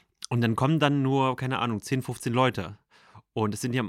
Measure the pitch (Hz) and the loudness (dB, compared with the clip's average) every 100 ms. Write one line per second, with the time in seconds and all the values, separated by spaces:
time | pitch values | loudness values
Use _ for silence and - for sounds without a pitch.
0 | _ _ - 117 117 113 135 160 143 143 | _ _ -4 0 2 2 2 2 2 2
1 | 135 135 131 123 131 131 - 107 - 135 | 2 2 2 0 -4 -2 -2 -2 -2 -2
2 | - 120 - 117 131 110 87 101 _ _ | -2 -6 -2 2 2 2 -6 -12 _ _
3 | - - - - 107 104 127 123 | -20 -20 -12 -2 -2 -2 -2 -2